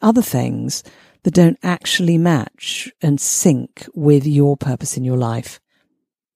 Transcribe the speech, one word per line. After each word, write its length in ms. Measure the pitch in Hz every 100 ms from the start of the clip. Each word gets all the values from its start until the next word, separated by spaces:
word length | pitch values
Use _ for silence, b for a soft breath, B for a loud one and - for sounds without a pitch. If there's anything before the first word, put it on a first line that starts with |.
other 200 | 220 233
things 600 | - 127 123 117 120 - b b b b
that 120 | 190
don't 240 | 175 170 -
actually 560 | 180 175 - 180 175 170
match 720 | 175 147 110 _ - - - _
and 200 | 156 143
sync 640 | - - 185 131 123 - -
with 320 | - 147 147 143
your 300 | 143 143 143
purpose 400 | 135 123 - -
in 80 |
your 120 | 127 127
life. 440 | 117 117 - - _ _ _ _ _ _ _